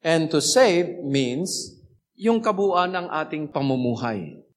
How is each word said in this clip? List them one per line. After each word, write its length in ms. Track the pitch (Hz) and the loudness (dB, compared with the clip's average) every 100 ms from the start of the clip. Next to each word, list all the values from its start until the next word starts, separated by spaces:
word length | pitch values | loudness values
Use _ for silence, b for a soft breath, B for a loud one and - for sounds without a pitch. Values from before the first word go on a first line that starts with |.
And 240 | 165 165 156 | 2 2 2
to 140 | 156 | 0
save 580 | 139 254 254 175 175 - 139 | 2 4 6 4 0 -4 -2
means 720 | 139 123 131 185 - - - - _ _ _ | 0 0 -2 -4 -6 -10 -16 -20 _ _ _
yung 240 | 202 226 | 0 2
kabuuan 480 | 226 196 202 180 180 | 0 0 2 2 0
ng 140 | 185 175 | -2 -4
ating 460 | 156 156 156 147 | -6 -4 -6 -4
pamumuhay. 880 | 151 139 131 123 113 120 104 78 - _ | -2 0 0 0 -2 -4 -4 -8 -14 _